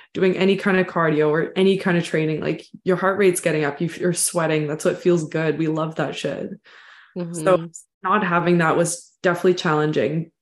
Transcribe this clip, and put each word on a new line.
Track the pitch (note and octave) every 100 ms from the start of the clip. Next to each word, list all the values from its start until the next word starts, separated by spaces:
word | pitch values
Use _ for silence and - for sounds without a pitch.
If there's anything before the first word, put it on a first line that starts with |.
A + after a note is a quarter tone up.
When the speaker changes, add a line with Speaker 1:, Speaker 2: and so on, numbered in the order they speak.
| -
Speaker 1:
doing | - F#3+ F3+
any | F#3+ G3
kind | G#3 F#3
of | F3+
cardio | F3 D#3+ D3+ D3+
or | D#3 -
any | - F#3+ F#3+
kind | F#3+ F3
of |
training, | E3 D#3+ D#3 D#3
like, | - D#3+ - -
your | F#3 F3
heart | F#3 G3
rate's | F#3+ F3+
getting | E3+ D#3
up, | C#3+ -
you, | E3+ -
you're | F3+
sweating. | E3+ - F3 D#3+ D#3 D3+
That's | D#3
what | F3+ F3
feels | F#3 F3 D#3
good. | D#3+ D#3+ D3
We | D#3+
love | D#3 D#3+
that | D#3+ C#3 -
shit. | - - - F#3+ - - - - - F#3
Speaker 2:
Mm-hmm. | E3+
Speaker 1:
So | E3+ E3 F3+ E3+ - - _
not | F#3 G#3 F#3
having | F3 E3+ F3
that | D#3+ D3
was | E3 - - _
definitely | F#3 E3+ F#3
challenging, | F3+ F3 D3+ D3+ D3+ A#2 D#3+ D#3+ _